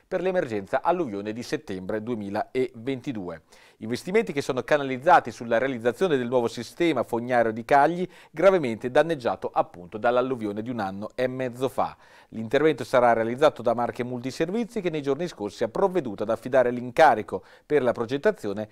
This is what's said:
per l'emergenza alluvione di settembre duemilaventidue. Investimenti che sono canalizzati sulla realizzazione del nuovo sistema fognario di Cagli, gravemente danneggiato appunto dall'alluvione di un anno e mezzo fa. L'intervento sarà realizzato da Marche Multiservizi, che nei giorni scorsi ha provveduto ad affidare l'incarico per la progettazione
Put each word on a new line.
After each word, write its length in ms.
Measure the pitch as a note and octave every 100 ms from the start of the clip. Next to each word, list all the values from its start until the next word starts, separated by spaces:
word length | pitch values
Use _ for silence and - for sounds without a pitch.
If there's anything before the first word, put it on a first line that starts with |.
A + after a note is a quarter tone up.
| -
per 140 | F#3
l'emergenza 640 | F3+ F3+ D3 G#2+ F#2+ C3
alluvione 500 | - F3+ D3 G2+ G#2
di 100 | A2+
settembre 600 | A#2+ D3+ - F#2+ F#2 G#2+
duemilaventidue. 1400 | A2 A#2 G2+ G#2 - B2+ B2+ A#2 A#2 C3 C#3+ A2 F2 D#2+ _ - - -
Investimenti 520 | A2 A#2+ - G#3 G3+
che 100 | D3
sono 220 | - B2+
canalizzati 640 | - D3+ C3+ B2+ C#3+ G3 B2+
sulla 260 | - A#2 A2+
realizzazione 600 | C3 B2 A#2+ A2+ F#3 C#3
del 100 | A#2+
nuovo 220 | B2+ A#2
sistema 560 | - A#2 - E3+ C3+
fognario 480 | G#2 A#2 A#2+ B2 A2+
di 120 | A2+
Cagli, 420 | A2+ C#3+ D3 F3 F3+ - -
gravemente 600 | - F#3+ F#3+ C3+ A2 B2
danneggiato 600 | C#3 D#3 D#3 A#2 F#2 A#2
appunto 440 | - D3+ F2 F2 G#2+
dall'alluvione 640 | A#2+ B2 B2+ B2+ G#2+ G#2
di 60 | A2+
un 120 | A#2+
anno 300 | G2 G2 G#2+
e 140 | - B2+
mezzo 400 | C3 C3 A#2+ C3
fa. 280 | - E2+ - - - -
L'intervento 520 | A2 A2+ C#3 D#3 C#3
sarà 300 | A#2+ B2+ A#2+
realizzato 500 | A2+ A2+ B2 D3+ -
da 120 | A#2+
Marche 280 | A#2 A#2+ A2
Multiservizi, 800 | B2 B2 B2+ - E3 G#3+ A3 A3
che 100 | F3
nei 100 | D#3
giorni 280 | C#3 C3+ F3
scorsi 340 | - G#2 -
ha 60 | A#2
provveduto 560 | F3 F#3+ F3+ B2+ G2
ad 60 | G#2+
affidare 420 | A2 B2+ C3 B2
l'incarico 720 | B2 B2 A#2+ D3+ A2 G2+ F#2+ - -
per 180 | - D3
la 100 | B2+
progettazione 760 | A2 A2+ C#3 G#3+ - G#2 G2 G#2+